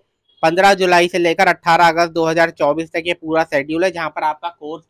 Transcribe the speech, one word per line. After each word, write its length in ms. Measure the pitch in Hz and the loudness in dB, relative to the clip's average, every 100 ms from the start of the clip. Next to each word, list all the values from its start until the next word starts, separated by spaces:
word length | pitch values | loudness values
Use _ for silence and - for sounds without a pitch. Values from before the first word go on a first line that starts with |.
| _ _ _ _ | _ _ _ _
पन्द्रह 320 | 160 175 196 190 | -2 2 2 2
जुलाई 320 | 185 175 175 | 2 2 2
से 100 | 180 | 0
लेकर 300 | 170 165 180 | 0 2 0
अठारह 400 | 165 175 165 170 | 0 0 4 4
अगस्त 240 | 160 170 | 2 0
दो 120 | 165 160 | 0 0
हज़ार 240 | 165 165 | 2 0
चौबीस 400 | - 147 156 160 | 0 0 0 -4
तक 100 | 170 170 | -6 -6
ये 80 | 170 | -6
पूरा 280 | 160 160 | -4 -2
schedule 400 | 165 147 147 160 | -2 -2 -2 -2
है, 60 | 190 | -2
जहाँ 180 | 170 156 | -4 -8
पर 140 | 165 | -4
आपका 240 | 156 156 170 | -6 -6 -10
course 340 | - 151 160 | -12 -14 -16